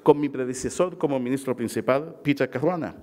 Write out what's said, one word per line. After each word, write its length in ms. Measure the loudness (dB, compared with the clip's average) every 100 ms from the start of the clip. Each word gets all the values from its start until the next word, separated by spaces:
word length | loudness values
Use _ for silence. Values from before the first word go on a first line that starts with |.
con 160 | 4 4
mi 120 | 4
predecesor 640 | -2 -4 -2 -4 0 -2 0
como 240 | -2 0
ministro 340 | 0 -2 -2
principal, 640 | -2 -2 -2 2 0 0 -6
Peter 260 | -2 0 0
Caruana, 480 | 0 0 -2 -6 -10